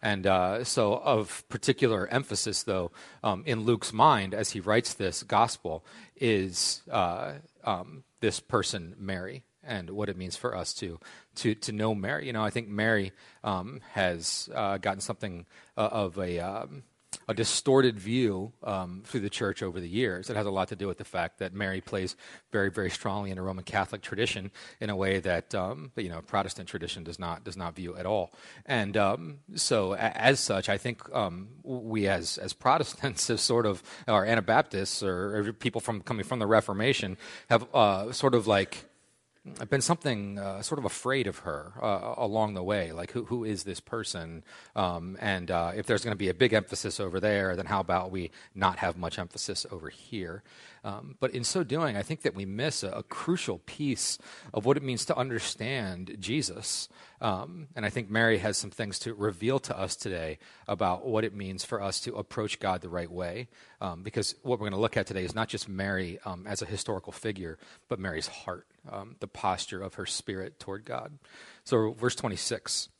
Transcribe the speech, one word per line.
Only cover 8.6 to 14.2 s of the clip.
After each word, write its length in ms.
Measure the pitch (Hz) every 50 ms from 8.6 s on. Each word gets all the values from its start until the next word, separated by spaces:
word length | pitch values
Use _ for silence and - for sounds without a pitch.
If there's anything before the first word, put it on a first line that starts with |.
| 95 - - 101 85 82 92 -
Mary, 460 | 98 95 95 92 90 95 131 135 - _ _ _ -
and 260 | 139 117 101 87 85
what 220 | 95 101 104 101
it 80 | 98 90
means 180 | 92 92 -
for 180 | - - 120 117
us 200 | 92 90 - -
to, 260 | - - 90 85 85 - - - - - _ _
to, 180 | - - 117 104
to 180 | - - - 107
know 220 | 104 107 110 110
Mary. 320 | 104 95 104 143 151 151
You 80 | 135 120
know, 100 | 110 110
I 60 | 107
think 180 | - 123 117 104
Mary, 440 | 104 101 107 113 113 104 98 95 - _ - - - _ -
um, 380 | 107 98 92 92 107 139 139 - - -
has, 580 | 110 95 90 87 85